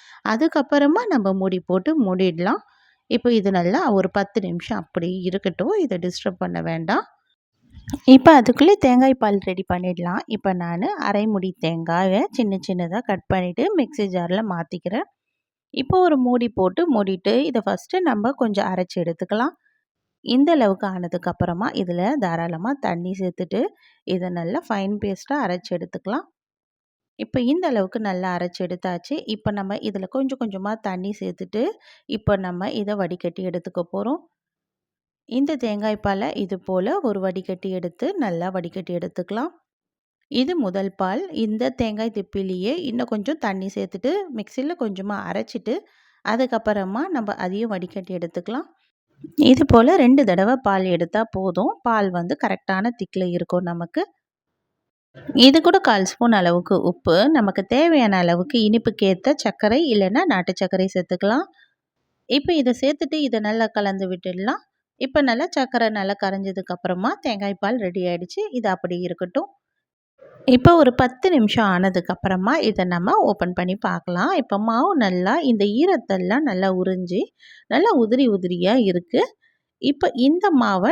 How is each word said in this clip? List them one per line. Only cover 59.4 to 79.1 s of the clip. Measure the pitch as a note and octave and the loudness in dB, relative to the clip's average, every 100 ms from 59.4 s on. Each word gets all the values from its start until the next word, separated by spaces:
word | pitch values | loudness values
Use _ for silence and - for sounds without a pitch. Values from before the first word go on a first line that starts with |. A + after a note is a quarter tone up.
| G#3 - G#3 B3+ D#4+ | -2 0 2 2 2
இல்லைன்னா | G#3 F#3 B3 F#4 | 2 2 2 2
நாட்டு | F#3+ F3 F#3 | 0 -2 -4
சர்க்கரை | F#3 F#3+ F#3+ | -2 0 0
சேர்த்துக்கலாம். | F#3 F3 F3+ G3 C4 G4 _ _ _ _ _ _ _ - | -2 -2 -2 0 0 -2 _ _ _ _ _ _ _ -2
இப்ப | C#4 C#4+ | 0 2
இதை | D#4+ B3 A#3+ | 2 2 0
சேர்த்துட்டு | C4+ D4+ D4+ D#4 | 0 -2 -4 -2
இதை | C#4 A3 | -2 -2
நல்லா | G#3+ A3+ G#3+ G#3+ | 0 0 -2 0
கலந்து | G3+ F#3+ F#3+ | -2 -2 -4
விட்டுடலாம். | F3+ F#3 F3+ G#3 F#4+ - _ _ _ | -6 -6 -4 -4 -6 -10 _ _ _
இப்ப | C4+ D4 | -2 2
நல்லா | C4+ A#3 F4 | 2 0 -2
சர்க்கரை | D4+ B3+ A#3+ A3 | -2 -2 0 0
நல்லா | G#3+ F#3+ G3+ | 0 -4 -2
கரைஞ்சதுக்கு | G3 G3 G3 F#3 F#3 F3+ | -4 -4 -6 -6 -8 -6
அப்புறமா | - F3+ A3+ F4 | -4 -2 -2 -2
தேங்காய் | C#4+ G3+ G3+ G3 | -6 -4 -6 -4
பால் | G3+ B3 | -2 -2
ரெடி | F#3 F#3 F3 | -4 -4 -2
ஆயிடுச்சு. | F3 F3+ - G#4 | -4 -6 -8 -6
இது | B3 G#3 | -4 -2
அப்படி | F#3 F3 F3 | -2 -4 -6
இருக்கட்டும். | F3+ E3+ F3+ C4+ G4 _ _ _ _ _ _ _ - - - | -6 -6 -6 -4 -6 _ _ _ _ _ _ _ -20 -4 4
இப்ப | B3 - E4+ | 6 8 8
ஒரு | B3 | 6
பத்து | A#3+ B3+ B3+ F#4+ | 4 0 0 2
நிமிஷம் | D4+ G#3+ A#3 G3+ | 2 2 2 2
ஆனதுக்கு | F3+ F#3+ F3+ F3+ | 2 2 0 -2
அப்புறமா | E3+ F#3+ F#3 G3+ D#4+ | -4 -2 0 0 2
இதை | A3 F#3+ F3+ | 0 0 0
நம்ம | F3 F#3+ G#4 | 0 2 2
ஓப்பன் | C#4 G3 F3 | 2 2 -2
பண்ணி | F3+ F3+ G3 | -2 -2 -2
பார்க்கலாம். | F#3+ F3 - F3 C4+ F4+ | -4 -4 -4 -2 0 0
இப்ப | - G3+ | -2 -2
மாவு | A3 A3+ F4+ E4 | 0 0 2 2
நல்லா | G3+ F3+ F#3 D#4 | 2 0 0 0
இந்த | C#4+ A3 G3+ | 2 2 2
ஈரத்தெல்லாம் | A3+ F4+ D#4 - F#3 F3+ B3+ D4 | 2 2 0 -2 -4 0 0 0
நல்லா | F#3 G3 | 0 0
உறிஞ்சி | F#3 F#3 F#3 F3 F#3 G#4 _ - - _ | 0 -2 -2 -4 -4 -4 _ -20 -20 _
நல்லா | B3 A4 D#4 | 2 4 4
உதிரி | A3 B3+ B3+ | 4 4 4
உதிரியா | G3 F3+ F3+ F3+ B3+ | 2 -2 0 2 4
இருக்கு. | G3 F3 - | 2 0 -2